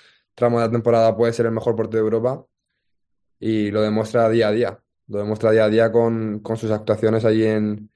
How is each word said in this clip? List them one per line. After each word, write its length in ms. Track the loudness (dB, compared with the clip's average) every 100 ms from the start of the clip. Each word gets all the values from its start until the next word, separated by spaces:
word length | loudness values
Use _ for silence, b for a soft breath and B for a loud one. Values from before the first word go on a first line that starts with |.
| b b b
tramos 260 | -2 0 0
de 80 | 0
la 40 |
temporada 420 | 0 2 2 2 2
puede 160 | -2
ser 140 | 0 -2
el 60 |
mejor 240 | -2 -4 -2
portero 280 | -2 -2
de 60 | -2
Europa 360 | -2 -2 -6 _ _ _ _ _ _ _ _ _ -8
y 320 | -4 -2 -2
lo 120 | -2
demuestra 460 | 0 -2 -2 2 2
día 180 | 2 2
a 40 |
día, 260 | 0 -2 -6 _ _ -10
lo 100 | -6
demuestra 320 | -4 -2 2
día 140 | 4
a 40 | 4
día 240 | 4 4
con, 460 | 2 2 -2 -6 -8
con 180 | -6 -6
sus 140 | -2
actuaciones 540 | -4 -2 0 2 2
allí 200 | 2 2
en, 460 | 2 0 -2 -6 -12